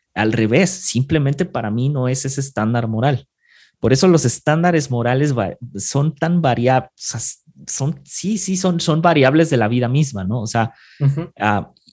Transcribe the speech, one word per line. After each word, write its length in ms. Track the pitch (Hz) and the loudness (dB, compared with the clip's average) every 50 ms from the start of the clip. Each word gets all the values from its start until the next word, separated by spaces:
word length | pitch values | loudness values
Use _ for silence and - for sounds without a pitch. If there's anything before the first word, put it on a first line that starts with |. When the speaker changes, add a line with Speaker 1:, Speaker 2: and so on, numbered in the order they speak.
| _ _ - | _ _ -6
Speaker 1:
Al 180 | - 110 110 113 | -2 -2 0 0
revés, 380 | 113 110 104 123 165 190 175 | 2 2 2 4 2 2 2
simplemente 720 | - - - - - 117 131 - 165 156 139 139 139 - 185 | -2 -4 -6 -4 -2 -2 -2 0 0 0 0 0 -2 -2 -4
para 260 | 180 - 123 113 107 | -6 -4 -6 -6 -4
mí 180 | 107 120 127 139 | -4 -2 -2 -2
no 200 | 147 135 127 127 | -2 -2 -2 -2
es 160 | 127 123 - | -2 -4 -4
ese 160 | 135 135 139 | -6 -6 -6
estándar 460 | 135 139 - 110 110 110 120 120 113 | -6 -6 -4 -4 -2 -2 0 -2 -2
moral. 400 | 110 110 110 123 143 139 - - _ _ _ _ _ _ _ _ _ _ _ | -2 -2 0 0 0 0 -2 -4 _ _ _ _ _ _ _ _ _ _ _
Por 120 | - 113 131 | 0 0 2
eso 140 | 139 - | 4 4
los 180 | 185 175 156 - | 4 4 4 4
estándares 640 | 120 - - - 147 151 160 170 180 170 160 139 135 | 2 -2 -2 0 0 0 2 2 2 0 0 0 -2
morales 460 | 127 120 117 120 127 131 147 147 135 | -4 -2 -2 0 0 0 0 0 0
va-, 200 | 117 98 87 - - 117 120 - | -2 -2 -4 -6 -10 -14 -14 -10
son 380 | 98 - - - 143 143 156 151 | -6 -4 -2 -2 0 -2 -2 -2
tan 260 | - 165 165 175 175 | -4 -2 -2 0 2
varia-, 460 | 160 131 117 117 120 127 127 127 - | 2 2 2 2 2 2 2 2 0
o 40 | - _ | -2 _
sea, 260 | - - - - 117 - - - - _ _ _ - - | -14 -10 -10 -8 -6 -6 -6 -8 -8 _ _ _ -20 -14
son, 340 | - - - 135 147 180 - - | -10 -8 -4 -4 -4 -6 -6 -10
sí, 340 | - - - - 185 226 196 | -12 -10 -6 -4 -4 -2 -2
sí, 180 | - 190 190 | -2 -2 -2
son, 220 | 185 190 185 175 170 | 0 0 0 0 0
son 240 | - 165 151 160 160 | 0 0 2 4 4
variables 480 | 175 165 151 131 131 143 160 165 147 | 4 4 6 6 6 6 4 4 4
de 60 | 143 | 2
la 100 | 120 107 104 | 2 2 2
vida 200 | 120 123 120 117 | 0 0 0 0
misma, 340 | 127 147 156 139 139 98 95 | 2 0 0 0 -2 -6 -4
¿no? 180 | 92 120 123 | -4 -4 -4
O 60 | 104 | -4
sea, 260 | 104 - 117 110 - - _ _ - - - | -2 0 0 0 -2 -4 _ _ -18 -6 -2
Speaker 2:
Ujú. 300 | 147 139 139 151 170 - _ - | 0 0 0 0 -4 -10 _ -4
Speaker 1:
ah, 320 | 101 107 104 98 - - _ _ _ _ | -2 0 0 0 -2 -6 _ _ _ _